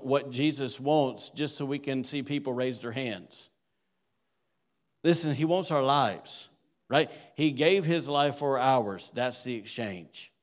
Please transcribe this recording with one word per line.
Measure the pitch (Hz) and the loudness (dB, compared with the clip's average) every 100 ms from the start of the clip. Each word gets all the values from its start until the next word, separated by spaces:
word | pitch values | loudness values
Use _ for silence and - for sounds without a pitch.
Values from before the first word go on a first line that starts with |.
what | 131 139 127 | 0 0 0
Jesus | 123 151 139 127 - | 0 0 0 -4 -2
wants | 135 156 135 107 - | 2 4 2 -2 -10
just | 135 147 - | -6 -6 -4
so | 139 | -4
we | 143 | -4
can | 139 131 | -2 -4
see | 123 143 | -2 -4
people | 135 143 139 | -4 -4 -2
raise | 123 127 120 | -2 -2 -4
their | 120 | -6
hands. | 117 127 95 - - - _ _ _ _ _ _ _ _ _ _ _ _ _ _ _ | -6 -6 -6 -10 -14 -14 _ _ _ _ _ _ _ _ _ _ _ _ _ _ _
Listen, | 160 165 156 131 | 2 4 2 0
he | 160 | 2
wants | 180 - | 0 2
our | 151 | 2
lives, | 135 143 117 87 - - - _ _ _ - | 4 4 2 0 -10 -14 -16 _ _ _ 0
right? | 139 147 - - - | 2 2 -4 -14 -2
He | 151 | 0
gave | 131 156 196 160 | 4 4 4 4
his | 170 135 | 0 0
life | 143 147 131 | 2 2 2
for | 143 135 | 0 2
ours. | 131 131 104 92 - | 4 4 2 -4 -8
That's | 117 127 120 | -4 -4 -4
the | 123 117 | -6 -8
exchange | 101 - 110 90 80 - - _ | -8 -8 -6 -8 -12 -18 -20 _